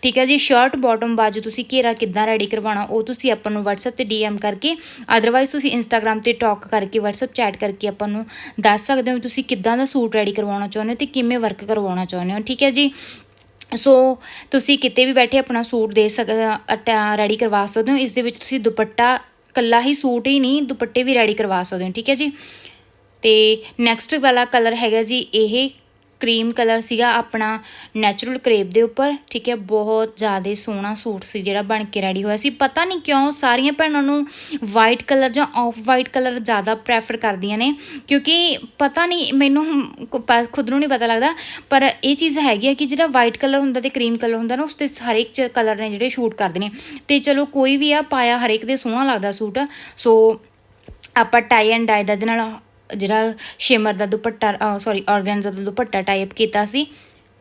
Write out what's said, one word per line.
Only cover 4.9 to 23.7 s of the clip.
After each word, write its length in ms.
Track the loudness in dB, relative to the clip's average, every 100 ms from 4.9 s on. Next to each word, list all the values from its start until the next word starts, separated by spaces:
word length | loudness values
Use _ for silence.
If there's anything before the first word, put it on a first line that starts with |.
| -16 2 2
otherwise 320 | 4 2 2
ਤੁਸੀਂ 200 | 0 -2
Instagram 460 | -2 0 0 0 0
'ਤੇ 140 | -2
ਟਾਕ 360 | 0 0 -2 -2
ਕਰਕੇ, 300 | -4 -2 -2
WhatsApp 340 | -2 -4 -6
ਚੈਟ 220 | -2 -2 -2
ਕਰਕੇ 320 | -6 -4 -6
ਆਪਾਂ 200 | -6 -6
ਨੂੰ 180 | -6 -10 -14 -12 0
ਦੱਸ 260 | 2 2 2
ਸਕਦੇ 260 | 0 0
ਹੋ 60 | -2
ਤੁਸੀਂ 260 | -4 -6
ਕਿੱਦਾਂ 320 | -4 -2 0 0
ਦਾ 80 |
ਸੂਟ 320 | 0 0 0 0
ਰੈਡੀ 160 | 0
ਕਰਵਾਉਣਾ 360 | -2 -4 -4 -4
ਚਾਹੁੰਦੇ 240 | -4 -4
ਹੋ 40 | -4
ਤੇ 100 | -4
ਕਿਵੇਂ 320 | -2 0 0
ਵਰਕ 260 | -2 -4
ਕਰਵਾਉਣਾ 400 | -2 -2 0 -2
ਚਾਹੁੰਦੇ 300 | -4 -4 -4
ਹੋ, 40 | -4
ਠੀਕ 220 | -4 0
ਹੈ 80 | 2
ਜੀ। 200 | 4 0 -2 -14 -18 -20 _ _ _ -8 0
ਸੋ 460 | 6 6 6 0 -8 -20 -2
ਤੁਸੀਂ 280 | 0 2 2
ਕਿਤੇ 280 | 2 2 2
ਵੀ 60 |
ਬੈਠੇ 260 | 4 4 2
ਆਪਣਾ 240 | 0 -4
ਸੂਟ 300 | -2 -2 0
ਦੇ 140 | 2 2
ਸਕ-, 500 | 0 -2 0 0 -2 -4
ਅਟਾ-, 440 | -4 0 0 0 0
ਰੈਡੀ 200 | 0 0
ਕਰਵਾ 300 | 0 0 0
ਸਕਦੇ 260 | 0 0
ਹੋ। 40 | 0
ਇਸ 160 | 0
ਦੇ 100 | -2
ਵਿੱਚ 140 | -4 -6
ਤੁਸੀਂ 240 | -6 -2
ਦੁਪੱਟਾ, 540 | 0 0 -2 2 2
ਇਕੱਲਾ 640 | 2 -4 _ _ -2 2 4
ਹੀ 140 | 2
ਸੂਟ 320 | 0 0 0 0
ਹੀ 140 | 2
ਨਹੀਂ, 220 | 2 0
ਦੁਪੱਟੇ 400 | -2 -4 -2 0
ਵੀ 120 | 2
ਰੈਡੀ 200 | 2 2
ਕਰਵਾ 280 | 0 -2 -2
ਸਕਦੇ 220 | -2 -4
ਹੋ, 60 | -6
ਠੀਕ 200 | -4 -2
ਹੈ 40 |
ਜੀ। 180 | -2 -2 -6 -16 -20 -20 -20 _ _ _ _
ਤੇ 400 | 4 6 4 2 -4